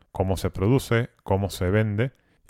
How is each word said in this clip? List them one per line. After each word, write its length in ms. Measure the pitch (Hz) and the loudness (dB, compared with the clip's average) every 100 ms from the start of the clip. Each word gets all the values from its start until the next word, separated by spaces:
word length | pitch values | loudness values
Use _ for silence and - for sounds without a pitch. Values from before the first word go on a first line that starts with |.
| _ | _
cómo 260 | - 95 92 | -4 -2 -2
se 140 | 92 | -4
produce, 600 | - 95 131 - 117 123 _ | -2 2 2 2 0 -2 _
cómo 260 | - 98 98 | -2 -2 -2
se 220 | - 90 | -2 0
vende 400 | 104 110 101 131 - _ _ - | 2 2 0 -4 -6 _ _ 0